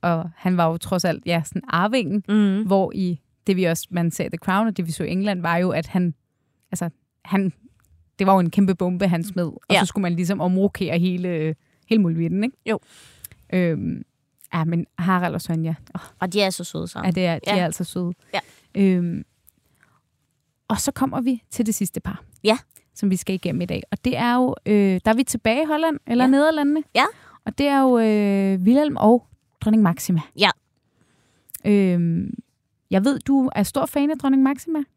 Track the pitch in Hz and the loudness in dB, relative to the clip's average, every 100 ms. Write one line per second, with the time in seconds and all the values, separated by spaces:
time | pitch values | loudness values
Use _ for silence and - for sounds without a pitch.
0 | 180 165 170 - 180 180 165 165 - 185 | 0 -2 -4 -6 -2 2 0 0 -4 -2
1 | 185 156 - 170 151 185 - 165 202 254 | -2 -4 -2 -4 -4 -8 -4 -2 0 0
2 | 175 208 190 214 202 190 214 196 190 - | -2 -4 0 2 2 0 2 2 0 -2
3 | 185 170 _ _ - 185 180 165 - 180 | -4 -4 _ _ -2 0 0 -2 -4 -2
4 | 170 - 170 165 - 190 226 190 165 160 | -2 -2 -8 -6 -2 0 0 -2 -6 -4
5 | 151 180 208 185 165 170 180 160 165 185 | -4 -2 -2 -2 -2 0 0 -2 -2 -2
6 | 180 - _ _ _ _ _ 180 170 _ | -2 -4 _ _ _ _ _ -8 -8 _
7 | _ _ - 202 190 - - _ _ _ | _ _ -4 -2 -2 -6 -20 _ _ _
8 | _ _ 190 190 170 - 196 185 180 180 | _ _ 2 4 4 2 2 2 -2 0
9 | 190 170 170 185 170 - _ 196 196 - | 0 0 -2 -4 -4 -6 _ 2 2 -2
10 | 185 170 175 196 180 185 196 - 185 170 | -2 -2 -2 -2 0 2 0 0 -2 0
11 | 180 180 180 165 156 156 _ _ _ 226 | 0 0 -4 -2 -4 -6 _ _ _ 0
12 | 180 165 165 185 226 - - 214 _ - | 2 0 -2 -2 -4 -6 -6 -6 _ -20
13 | - _ - - _ 180 175 156 90 62 | -20 _ -20 -20 _ -2 0 -2 -4 -8
14 | - _ _ _ _ 175 160 170 - - | -12 _ _ _ _ -4 -2 -2 -4 -4
15 | 175 185 175 160 - 165 160 160 - - | 0 0 0 -6 -4 -4 -4 -6 -10 -16
16 | - _ 185 190 190 180 175 - 170 - | -16 _ -4 0 0 -2 -8 -8 -8 -6
17 | 190 180 180 165 - 202 170 165 175 - | -4 -2 -2 -2 -2 -2 -2 -4 -8 -6
18 | 175 180 _ 196 - _ _ - 196 185 | -6 -8 _ -10 -10 _ _ 0 2 2
19 | 175 165 - _ _ _ _ _ _ _ | 0 -6 -10 _ _ _ _ _ _ _
20 | _ _ _ _ _ _ _ 220 - - | _ _ _ _ _ _ _ -4 -4 -2
21 | 262 262 247 247 _ - 220 214 190 - | -4 -2 -2 -4 _ -4 -2 -2 -4 -6
22 | - - - _ 208 233 - - _ - | -10 -14 -18 _ 0 0 -2 -20 _ -4
23 | 202 185 - 190 180 - 175 180 - 196 | 0 0 -2 -4 -4 -4 -4 -6 -6 -4
24 | 254 - 240 247 254 - - 208 196 185 | -4 0 0 2 2 -2 2 4 4 2
25 | - 226 269 233 226 240 311 302 320 302 | 2 2 0 -2 0 0 0 0 0 -2
26 | - 240 254 277 302 320 285 302 294 220 | -2 2 4 6 4 2 0 0 0 0
27 | 311 - - - - - 285 277 262 240 | 0 -2 -20 -14 -12 -2 2 4 4 4
28 | 226 208 202 196 196 190 185 262 302 - | 4 2 2 2 2 2 4 4 2 2
29 | 214 240 _ _ _ _ 220 220 196 170 | 4 4 _ _ _ _ 2 4 4 2
30 | - 170 - - 196 - _ _ _ _ | -2 -2 -2 0 0 0 _ _ _ _
31 | _ _ _ _ _ - - 202 190 175 | _ _ _ _ _ -8 0 2 4 2
32 | 170 165 - - - _ _ _ _ 190 | 0 -2 -4 -10 -16 _ _ _ _ 0
33 | 214 277 - 277 254 - 196 - 269 294 | 2 -2 0 0 0 -2 -2 -2 -4 -2
34 | 285 311 269 269 269 277 - 311 285 | -2 0 2 4 2 0 -4 -6 -6